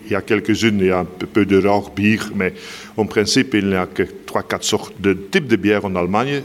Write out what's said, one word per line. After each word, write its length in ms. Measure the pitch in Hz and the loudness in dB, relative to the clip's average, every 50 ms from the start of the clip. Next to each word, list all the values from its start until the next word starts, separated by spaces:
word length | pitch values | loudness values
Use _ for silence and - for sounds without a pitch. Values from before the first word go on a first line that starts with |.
| - | -6
il 60 | - | -4
y 40 | 104 | -4
a 60 | 98 | -4
quelques-unes, 560 | 92 - 113 104 101 - 107 95 107 113 104 101 | 0 0 0 0 2 0 0 2 2 2 2 2
il 60 | 95 | 2
y 60 | 95 | 2
a 80 | 92 90 | 2 0
un 60 | 90 | -2
peu, 220 | 85 - - 85 | -4 -6 -10 -10
peu 180 | 82 - 110 101 | -2 0 2 2
de 220 | 95 98 98 92 | 4 4 4 4
rares 240 | 101 101 104 98 - - | 4 2 2 0 -4 -4
bières, 380 | - 101 104 110 98 - - 101 | 0 0 2 0 0 -2 -6 -4
mais 200 | 101 95 90 90 - - - - - - - - | -4 -2 -4 -4 -8 -12 -16 -16 -18 -18 -8 -4
en 100 | - 107 | -4 -4
principe, 480 | 104 - 113 104 104 - 135 127 - - | 0 0 0 0 2 2 2 2 2 2
il 140 | 104 98 | 0 2
n'y 80 | 98 95 | 2 0
a 120 | 92 92 | 0 -2
que 160 | 92 - - - - - - - | -2 -2 -4 -4 -4 -6 -12 -10
trois, 180 | - - 208 196 | -6 -6 -6 -4
quatre 200 | - 107 90 - | -4 -4 -4 -2
sortes 300 | - 110 101 - - - - | -2 -2 -2 -4 -6 -8 -2
de 100 | 92 101 | 0 0
types 360 | 95 92 98 - - 196 151 | 0 0 -2 -2 -2 -2 0
de 100 | 120 113 | 2 0
bière 260 | 101 90 101 104 101 95 | 2 2 2 2 2 0
en 120 | 98 92 | -2 -2
Allemagne, 460 | 90 87 90 95 107 123 139 143 143 | -2 -2 0 0 0 0 0 -4 -6